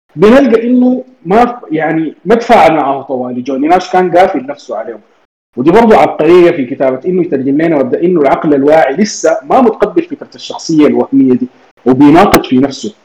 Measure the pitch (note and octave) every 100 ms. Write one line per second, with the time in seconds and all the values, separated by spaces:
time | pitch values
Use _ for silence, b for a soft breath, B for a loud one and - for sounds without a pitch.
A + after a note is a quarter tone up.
0 | _ D3+ G#3 C4+ B3+ A3+ A#3+ B3 B3+ B3+
1 | - _ E3 A3 - - - D#3 D#3 D#3+
2 | D#3 - F3 A3+ - G#3 E3 D#3 C3+ C3+
3 | - B2+ B2 B2 B2+ C3 D3+ F#3 - F#3
4 | F#3 E3+ F#3 C#3 C3 - - G#2+ A#2 G#2+
5 | _ _ _ _ _ A#2 C#3+ F3 A3 G3+
6 | D3+ - D#3+ F3+ E3+ C#3+ B2 C3 C3+ C3
7 | F#3 F#3 D#3+ C3+ C3 C#3+ E3+ D3 B2 -
8 | F3 F3 C#3 E3 D#3+ C#3 C#3+ D#3+ - E3+
9 | G#3 - D#3+ E3 C#3+ A3+ A#3+ - G#3 F3
10 | D#3+ C#3 - B2 - - - D#3 C#3+ A#2+
11 | A#2+ C3+ C3 B2 B2 _ _ _ B2 C3
12 | D3 E3 G3+ - - B2+ C3+ - G#3+ -